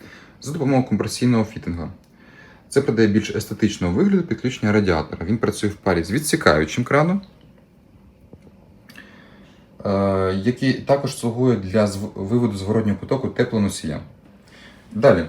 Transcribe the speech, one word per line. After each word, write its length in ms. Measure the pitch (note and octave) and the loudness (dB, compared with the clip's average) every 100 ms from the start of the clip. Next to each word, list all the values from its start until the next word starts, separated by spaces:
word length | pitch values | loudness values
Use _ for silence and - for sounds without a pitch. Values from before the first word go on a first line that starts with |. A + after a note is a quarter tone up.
| - - - - | -20 -20 -20 -16
за 100 | C3+ | -8
допомогою 360 | E3 C3+ C3 B2 | -4 0 2 2
компресійного 560 | G2+ G#2 - B2 A#2 | 0 -2 -2 0 2
фітинга. 460 | G#2 - - E2+ F#2 - _ _ - - - - - | 0 -6 -8 -8 -8 -14 _ _ -20 -20 -20 -20 -4
Це 120 | - | 0
придає 260 | - A2+ G#2+ | 2 4 4
більш 280 | G#2 - G#2 | 2 0 -4
естетичного 580 | - G2+ G#2 - F2+ | -6 -2 -2 0 -2
вигляду 300 | F#2+ G3+ F#3+ | 2 4 2
підключення 480 | E3+ - B2+ - G#2+ | 0 -4 -6 -2 0
радіатора. 540 | G#2+ F#2+ D#2+ D2+ - E2+ | 2 2 0 -2 -6 -4
Він 120 | A2+ | -2
працює 320 | G2 - G#2 | -2 -2 -4
в 60 | F#2 | -2
парі 280 | G2 E2+ | 0 0
з 80 | E2+ | 0
відсікаючим 720 | B2+ D3 E2 E2+ D#2 D#2 - | -2 0 2 4 4 2 -2
краном, 380 | B2 C#3 E3 G3 - - - - _ _ _ - - - - - - - - - - - - - - - - - - - G#2 | 0 2 2 0 -4 -20 -20 -20 _ _ _ -20 -20 -20 -20 -20 -20 -20 -20 -20 -20 -20 -20 -20 -20 -20 -20 -20 -20 -8 -2
е, 480 | G2 G2 F#2+ F#2+ G2 | 0 2 2 0 0
який 300 | A2+ A#2 C3+ | 0 0 0
також 440 | B2+ - C#3 C3 - | 0 2 2 0 -4
слугує 380 | A#2+ A#2 B2+ G#2+ | -4 0 2 2
для 300 | F#2+ G#2+ G#2 | 0 2 2
зв-, 260 | G2 G#2 - | 0 -8 -8
виводу 420 | G2 A#2+ A#2 G2+ | -2 0 0 -2
зворотнього 400 | F#2+ A2 G#2 G2 | -2 0 0 -2
потоку 280 | F#2+ C3 G2+ | -2 -2 -2
теплоносія. 720 | G#2 - A2 G2+ - D#2+ D2 - - - - - - - - - G#2 | -2 0 0 0 -2 -6 -8 -10 -20 -20 -20 -20 -20 -20 -20 -12 0
Далі, 300 | C3+ - | 4 4